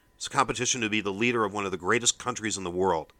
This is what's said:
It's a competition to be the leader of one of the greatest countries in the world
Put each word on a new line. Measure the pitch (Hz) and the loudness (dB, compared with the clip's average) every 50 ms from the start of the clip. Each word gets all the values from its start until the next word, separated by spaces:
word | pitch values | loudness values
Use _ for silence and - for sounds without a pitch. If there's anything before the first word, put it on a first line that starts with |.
| _ _ _ | _ _ _
It's | - - | -14 -12
a | - | -2
competition | - - 127 107 131 110 127 120 - 127 113 | 0 0 2 2 0 -2 -2 -2 0 0 0
to | 107 | 0
be | 104 107 | 0 0
the | 92 101 98 | 0 0 0
leader | 98 117 120 120 117 110 | 2 2 2 2 2 0
of | 101 98 | 0 0
one | 104 101 | -2 -2
of | 98 | -2
the | 90 87 | -4 -2
greatest | 80 90 110 120 117 - - - | 0 2 2 2 2 0 0 0
countries | - 123 123 104 110 110 92 98 | -2 -6 -4 -4 -4 -4 -4 -4
in | 95 | -4
the | 90 | -4
world | 87 90 92 95 87 80 76 - - _ | 0 2 2 4 2 2 0 -6 -12 _